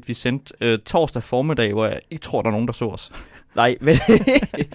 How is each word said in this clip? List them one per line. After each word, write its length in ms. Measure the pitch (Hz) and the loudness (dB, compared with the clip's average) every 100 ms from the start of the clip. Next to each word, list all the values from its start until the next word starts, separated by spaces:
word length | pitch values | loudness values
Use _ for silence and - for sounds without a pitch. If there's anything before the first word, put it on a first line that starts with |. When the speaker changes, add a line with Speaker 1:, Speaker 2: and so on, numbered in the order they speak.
| - | -6
Speaker 1:
vi 60 | |
sendte, 400 | 117 123 139 - - | -6 -4 -4 -8 -4
øh, 180 | 117 110 | 0 0
torsdag 440 | - 175 151 120 | 0 0 0 -4
formiddag, 500 | - 123 151 127 107 | -4 -2 0 0 0
hvor 120 | 107 107 | 0 -2
jeg 140 | - - | -4 -10
ikke 140 | 156 | -14
tror, 180 | - 123 | -6 -2
der 60 | 107 | 0
er 20 | |
nogen, 160 | 107 120 | -2 -4
der 60 | |
så 120 | - 113 | -4 -6
os. 260 | 82 - - - - _ 120 | -8 -14 -20 -20 -20 _ 0
Speaker 2:
Nej, 200 | 120 - | 2 2
men, 160 | 139 147 - 220 233 - - - - | 2 4 6 4 6 2 0 -6 -6